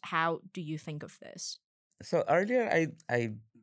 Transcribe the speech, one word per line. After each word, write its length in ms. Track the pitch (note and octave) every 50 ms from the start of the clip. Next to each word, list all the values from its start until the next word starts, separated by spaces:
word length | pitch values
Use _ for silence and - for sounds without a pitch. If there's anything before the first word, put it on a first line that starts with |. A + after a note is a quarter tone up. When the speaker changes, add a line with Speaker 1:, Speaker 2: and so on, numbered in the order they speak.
| -
Speaker 1:
how 380 | - - E3 D#3+ E3+ E3 - - F#3+ -
do 80 | F#3
you 160 | E3+ D3+ D#3 D3+
think 240 | - - D3+ D3
of 160 | - - - -
this? 120 | - - - - - - - - _ _ _ _ _ _ _ - -
Speaker 2:
So 220 | - - E3 - -
earlier, 400 | D3+ E3+ F#3+ G#3 B3 B3+ A#3 -
I, 180 | - E3 E3 D#3 - - - -
I 220 | B2 A#2+ A#2 A2+ A2 A2+ - _ _ -